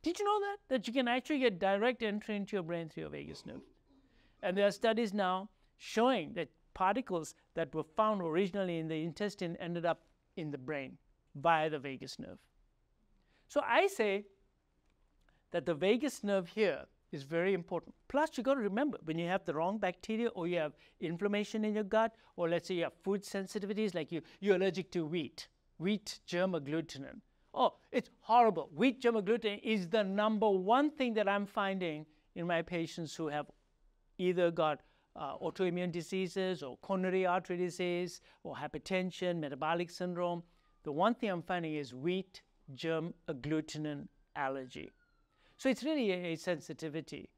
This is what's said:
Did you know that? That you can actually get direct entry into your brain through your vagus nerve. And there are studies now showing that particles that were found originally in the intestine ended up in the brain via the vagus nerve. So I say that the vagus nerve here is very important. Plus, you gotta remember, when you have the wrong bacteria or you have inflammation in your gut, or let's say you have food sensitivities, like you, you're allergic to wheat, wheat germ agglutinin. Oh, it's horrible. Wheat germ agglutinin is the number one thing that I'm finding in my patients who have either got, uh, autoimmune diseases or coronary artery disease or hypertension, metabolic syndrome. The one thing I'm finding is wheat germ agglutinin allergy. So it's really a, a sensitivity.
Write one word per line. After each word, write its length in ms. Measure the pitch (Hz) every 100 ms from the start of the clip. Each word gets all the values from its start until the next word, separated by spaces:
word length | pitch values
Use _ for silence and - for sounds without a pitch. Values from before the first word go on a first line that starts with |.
Did 180 | 311 359
you 60 | 403
know 140 | 415
that? 180 | 403 403 _
That 180 | 262 202
you 60 |
can 140 | 247 240
actually 320 | 247 - 302
get 200 | 254 180
direct 420 | 196 196 233 247
entry 340 | 220 208 - 208
into 200 | 196 202
your 80 |
brain 260 | 165 170 165
through 120 | -
your 80 | 156
vagus 340 | 147 147 156 -
nerve. 160 | - - _ _ _ _ _ _ _
And 160 | 196 185
there 100 | 202
are 40 |
studies 420 | - 233 220 233
now 360 | 202 185 185 202 _ _ _
showing 560 | - - 240 240 147
that 160 | 156 160 _ _
particles 640 | - 185 214 - 180 151 - _
that 200 | - 156 156
were 80 | - -
found 260 | 220 208
originally 580 | 170 160 196 202 185 170
in 80 | 160
the 160 | 156
intestine 520 | 165 156 208 202 175 170
ended 280 | 175 170 170
up 180 | 160 _ _ _ -
in 120 | 156
the 60 | 143
brain 400 | 127 151 131 - _ _ _ 147
via 340 | 139 160 160
the 100 | 151
vagus 380 | 139 135 131 -
nerve. 220 | - 90 _ _ _ _ _ _ _ _ _ _ _
So 140 | 285 -
I 220 | 247 381
say 380 | 392 214 196 208 _ _ _ _ _ _ _ _ _ _ _ _
that 160 | 139 127
the 80 | 156
vagus 480 | 185 233 285 -
nerve 240 | 202 196 175
here 380 | - 208 139 135 _ _
is 120 | 156
very 300 | 139 165 180
important. 420 | 196 170 175 - - _
Plus, 220 | 269 311 -
you 80 |
gotta 160 | 226 277
remember, 380 | 202 202 294 214 156
when 120 | 160
you 100 | 170
have 180 | 185 175
the 80 |
wrong 240 | 151 165 214
bacteria 500 | 190 180 - 220 233
or 180 | - 170
you 100 | 175
have 160 | 156 - - _
inflammation 640 | 170 165 202 208 208 220
in 100 | 214
your 100 | 214
gut, 300 | 202 220 226 - _ -
or 140 | 170
let's 180 | 170 -
say 80 | 185
you 80 |
have 100 | 156 -
food 200 | - 202
sensitivities, 720 | - 196 190 214 190 208 220 175
like 160 | 147
you, 100 | 170 - -
you're 160 | 196 185
allergic 340 | 190 180 180
to 140 | 180 156
wheat, 420 | 175 143 - - _ _ _
wheat 420 | 170 208 - - -
germ 280 | 175 190
agglutinin. 680 | 175 139 156 160 135 135 - _ _ _
Oh, 220 | - 247 - _
it's 160 | 262 - _
horrible. 500 | - 233 233 170 139
Wheat 260 | 143 254 262
germ 160 | 240 226
agglutinin 460 | 190 233 214 202
is 240 | - 214 175
the 160 | 220
number 460 | 196 196 214 220 214
one 400 | 196 185 247 294
thing 240 | 294 254
that 160 | 220 196
I'm 160 | 202 202
finding 600 | - 196 190 175 151 156 _ _ -
in 120 | 170
my 140 | 165
patients 540 | 170 175 165 - 156 -
who 120 | 160
have 180 | 147 143 - _ _ _ _ _ _
either 340 | 180 180 175
got, 300 | 170 156 147 _ _ _ -
uh, 220 | 143 139
autoimmune 560 | 175 - 185 175 180
diseases 720 | 170 160 190 185 190 185 185
or 120 | 139 123
coronary 480 | - 190 185 185 185
artery 300 | 180 175 180
disease 640 | 180 175 180 175 180 - - -
or 120 | - 135
hypertension, 840 | 143 143 - 185 185 - 180 175
metabolic 500 | 147 131 156 170 175
syndrome. 540 | - 180 175 175 175 170 _ _ _
The 80 | -
one 240 | 147 202 233
thing 140 | 220
I'm 140 | 180
finding 320 | 160 180 165 151
is 180 | 139
wheat 480 | 123 151 185 190 - _ _ -
germ 400 | 131 165 160 165 - -
agglutinin 800 | 143 143 156 151 151 151 143 147 _ _ -
allergy. 540 | 139 135 127 - - _ _ _ _ _ _ _
So 120 | 175
it's 140 | 196
really 280 | 262 311 220
a, 220 | 180 175
a 20 | 165
sensitivity. 920 | - 170 - 151 160 151 147 147 -